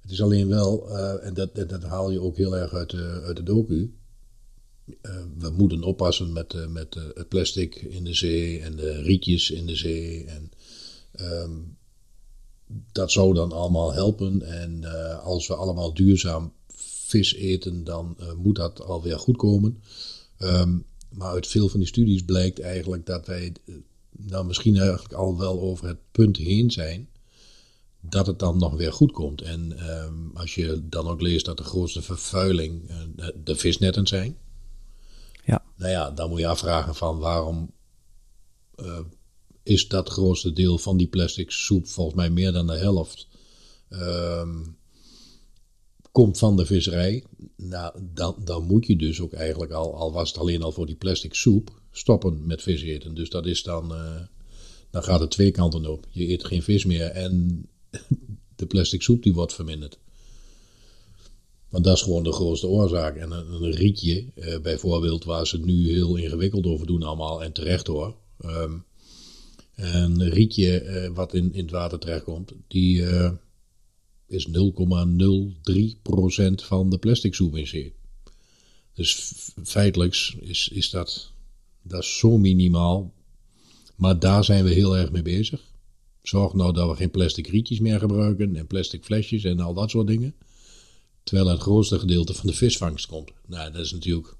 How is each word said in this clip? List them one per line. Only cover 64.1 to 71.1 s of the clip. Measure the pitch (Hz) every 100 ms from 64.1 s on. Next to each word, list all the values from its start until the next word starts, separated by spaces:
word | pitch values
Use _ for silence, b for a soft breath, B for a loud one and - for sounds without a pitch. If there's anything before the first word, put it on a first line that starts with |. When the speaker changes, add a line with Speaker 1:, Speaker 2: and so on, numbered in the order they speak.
| 87 127
Speaker 1:
eh, | - 82 82
bijvoorbeeld, | 80 78 95 85 82 82
waar | 80 82 80
ze | 85
nu | 82 90 87
heel | 85 85 87
ingewikkeld | 85 82 95 101 90
over | 78 80
doen | 85
allemaal, | 78 78 78 80
en | 80
terecht | 76 76 90 -
hoor. | 78 87 - _ -
Ehm, | 82 82 80 82 - _ B B B B B B B
een | - 92 87 87 87 90
rietje, | 82 110 107 92 90
eh, | 95 95 90